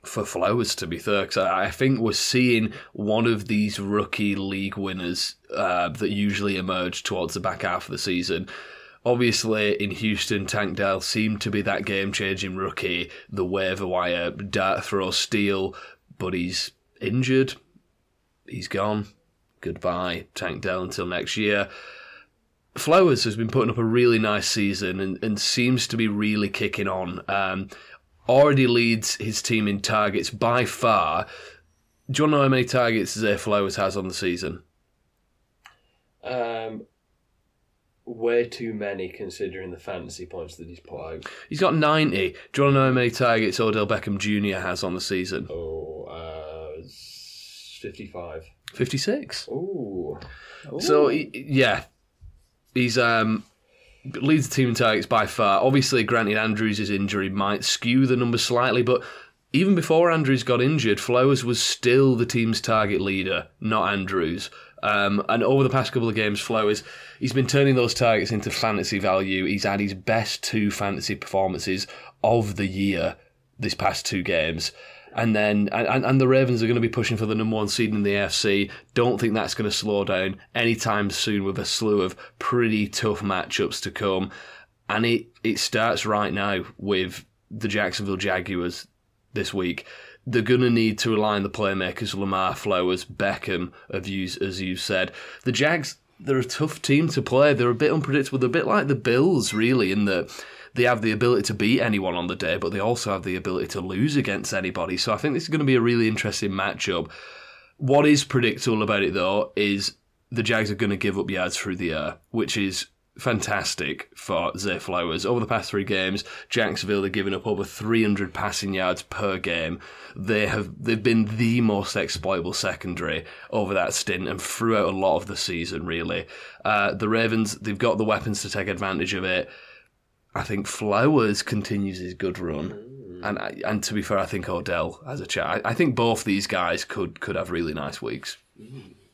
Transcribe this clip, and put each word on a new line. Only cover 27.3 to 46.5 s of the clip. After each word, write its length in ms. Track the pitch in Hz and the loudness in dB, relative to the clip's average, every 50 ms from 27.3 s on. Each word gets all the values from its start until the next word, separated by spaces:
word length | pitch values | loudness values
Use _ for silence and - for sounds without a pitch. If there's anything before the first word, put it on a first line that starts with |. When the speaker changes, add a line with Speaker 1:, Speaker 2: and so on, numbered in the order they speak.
| 98 98 98 92 95 95 95 92 - - - - - - _ _ _ _ _ - | -2 0 0 0 -2 -4 -6 -8 -12 -20 -20 -20 -20 -20 _ _ _ _ _ 4
Speaker 1:
already 380 | 123 135 143 147 143 135 131 | 6 8 8 8 8 6 6
leads 480 | 123 120 120 120 117 113 113 113 - - | 6 6 6 6 4 4 2 0 -4 -4
his 260 | - 107 113 104 - | -4 -4 -4 -4 -4
team 260 | - - 120 110 107 | -2 0 0 2 2
in 120 | 104 101 101 | 2 0 -2
targets 500 | 98 - 113 107 107 101 98 107 - - | -2 0 2 2 2 2 0 0 -4 -4
by 360 | - 104 127 117 120 127 120 | -4 0 0 2 4 2 2
far. 600 | - - - - 117 107 98 82 78 78 87 - - - - - - - - _ _ _ _ _ _ _ _ _ - | 0 -2 0 2 4 4 4 4 2 0 -2 -2 -4 -10 -18 -18 -20 -20 -20 _ _ _ _ _ _ _ _ _ -6
Do 100 | 131 139 | 0 2
you 20 | 151 | 4
wanna 120 | 151 156 | 4 6
know 60 | 143 139 | 6 6
how 60 | 135 | 6
many 160 | 131 127 123 | 4 4 2
targets 520 | 123 - 127 120 117 113 110 95 - - | 2 2 2 4 4 2 2 0 -2 -2
Zay 200 | 104 110 104 104 | 0 2 2 2
Flowers 400 | - - 110 104 101 98 95 98 | 0 2 2 2 2 2 2 0
has 200 | 110 101 95 92 | 0 -2 0 0
on 100 | 98 92 | -2 -4
the 60 | 92 87 | -4 -4
season? 480 | - 98 92 87 87 90 82 82 87 - _ _ _ _ _ _ _ _ _ _ _ _ _ _ _ _ _ _ _ _ - _ _ _ _ _ _ _ _ _ _ - | -2 -2 -2 -2 0 -4 -6 -6 -8 -14 _ _ _ _ _ _ _ _ _ _ _ _ _ _ _ _ _ _ _ _ -20 _ _ _ _ _ _ _ _ _ _ -10
Speaker 2:
Um, 580 | - 127 123 120 117 117 113 113 113 110 107 - _ _ _ _ _ _ _ _ _ _ _ _ _ _ _ _ _ _ _ _ _ _ _ _ | -6 -4 -2 -2 -2 -2 -4 -6 -6 -8 -10 -14 _ _ _ _ _ _ _ _ _ _ _ _ _ _ _ _ _ _ _ _ _ _ _ _
way 420 | - 120 113 113 117 117 120 120 | -14 -8 -2 0 2 2 2 2
too 260 | 120 - - 120 113 110 | 0 -4 -8 -8 -6 -6
many 360 | 107 104 101 98 95 92 92 | -6 -6 -6 -6 -6 -8 -10
considering 600 | - - 107 92 - - 104 92 87 95 92 92 | -8 -10 -12 -12 -8 -8 -8 -8 -8 -10 -12 -12
the 80 | 87 85 | -14 -14
fantasy 460 | - - 95 90 85 - - - 90 | -12 -10 -10 -10 -10 -12 -14 -14 -14
points 320 | 85 - 90 82 78 - | -12 -12 -12 -12 -12 -14
that 100 | - 85 | -18 -18
he's 140 | 85 85 - | -18 -18 -20
put 180 | _ - - - | _ -16 -14 -12
out. 260 | - 80 80 - - - - - - - | -12 -12 -12 -12 -12 -14 -16 -16 -12 -10
Speaker 1:
He's 120 | 156 147 | -4 0
got 120 | 190 170 - | 0 2 2
ninety. 600 | 160 151 147 156 156 156 151 - 95 95 90 - - - - | 4 4 4 4 4 4 2 2 0 0 -2 -4 -6 -18 -6
Do 100 | - 135 | 0 2
you 20 | 143 | 4
wanna 140 | 139 139 135 | 6 6 6
know 60 | 135 | 6
how 40 | 131 | 4
many 200 | 127 127 123 120 | 4 4 2 2
targets 480 | 117 - 127 120 117 113 110 101 - - | 2 2 2 4 4 4 2 0 0 2
Odell 260 | 117 110 104 110 104 | 2 2 2 2 2
Beckham 300 | 101 113 104 - 107 101 | 2 0 -2 -2 -4 -4
Junior 420 | 95 98 104 104 104 101 101 95 95 | -2 0 0 0 2 2 0 -2 -2
has 240 | 90 90 90 90 - | -2 -4 -4 -4 -4
on 100 | 92 87 | -4 -4
the 80 | 92 | -4
season? 460 | - - 98 92 90 90 92 - - - | -4 -2 -2 -2 -2 -2 -4 -6 -6 -6
Speaker 2:
Oh, 540 | 73 85 85 80 80 80 78 78 78 78 78 76 | -8 -8 -6 -6 -6 -8 -8 -10 -12 -12 -12 -12
uh, 720 | 78 80 82 80 80 80 78 78 | -12 -12 -12 -10 -10 -10 -12 -12